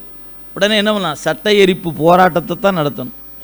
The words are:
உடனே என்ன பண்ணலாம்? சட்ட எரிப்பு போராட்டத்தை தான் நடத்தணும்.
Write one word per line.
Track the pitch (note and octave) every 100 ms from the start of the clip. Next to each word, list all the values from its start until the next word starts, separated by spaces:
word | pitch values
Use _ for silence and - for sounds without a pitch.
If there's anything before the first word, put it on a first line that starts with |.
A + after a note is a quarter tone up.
| - _ _ _ _
உடனே | D3+ G#3 G#3+
என்ன | G#3
பண்ணலாம்? | G#3+ F3 C#3+
சட்ட | D#3+ D#3 G#3
எரிப்பு | G#3 F3+ F#3 E3+
போராட்டத்தை | C3+ D#3+ F3+ F#3 E3+ - E3+
தான் | G3 F3+
நடத்தணும். | D3 A2+ B2+ - _ _